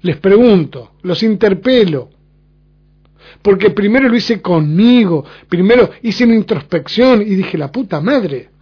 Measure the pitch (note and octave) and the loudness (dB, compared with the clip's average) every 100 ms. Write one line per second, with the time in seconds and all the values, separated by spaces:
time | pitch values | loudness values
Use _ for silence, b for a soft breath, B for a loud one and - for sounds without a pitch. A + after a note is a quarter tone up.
0 | F3+ C#3+ F#3+ G3+ B3 G3 D3 C3+ A#2+ _ | -6 -2 2 4 4 2 0 -10 -20 _
1 | F3+ E3+ A3 G#3 G#3+ F#3+ B3+ B3+ G3 C#3+ | -8 -4 -2 0 -2 -2 0 2 0 -2
2 | A#2 _ _ _ _ _ _ _ _ _ | -10 _ _ _ _ _ _ _ _ _
3 | _ b b b G#3 F#3+ G#3 E3+ G3+ B3 | _ b b b -2 2 0 0 0 2
4 | C4+ A#3 G3+ G#3+ - E3+ D3+ D#3+ A#3 B3 | 2 0 -2 -6 -2 -2 0 2 4 4
5 | G3+ D#3+ C#3 B B E3+ F#3+ B3 G#3+ B | 2 -2 -6 B B -2 2 2 2 B
6 | A#3 - A#3+ A3+ - F3+ - E3+ - - | -8 0 2 2 0 -6 -4 -8 -6 0
7 | B3+ A#3 G#3+ F#3+ F#3+ E3 C#3 A#3 A#3+ D#3 | 2 2 0 -4 -4 -6 -8 -8 -8 -6
8 | F3 C#4 F#3 C3+ - _ | -2 -2 -4 -8 -14 _